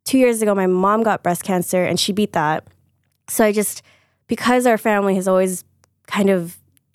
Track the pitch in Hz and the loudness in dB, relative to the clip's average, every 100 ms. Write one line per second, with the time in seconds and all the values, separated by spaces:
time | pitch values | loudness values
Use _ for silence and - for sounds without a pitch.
0 | - 262 247 226 214 196 185 185 190 220 | -2 2 2 2 0 0 2 2 2 2
1 | 220 190 175 175 - 180 175 185 175 170 | 0 0 -2 -4 -2 -4 -2 -2 0 -2
2 | - 196 208 175 151 156 - _ _ _ | -2 -2 -2 0 -2 -2 -8 _ _ _
3 | _ _ - - 220 208 202 - - _ | _ _ -6 0 0 0 -4 -6 -18 _
4 | _ _ - 226 233 254 247 214 226 208 | _ _ -8 -4 0 2 2 0 0 0
5 | 196 190 185 185 185 185 - _ _ _ | 0 0 2 2 0 -4 -12 _ _ _
6 | - 202 196 190 170 - _ _ _ | -8 -2 0 0 -2 -12 _ _ _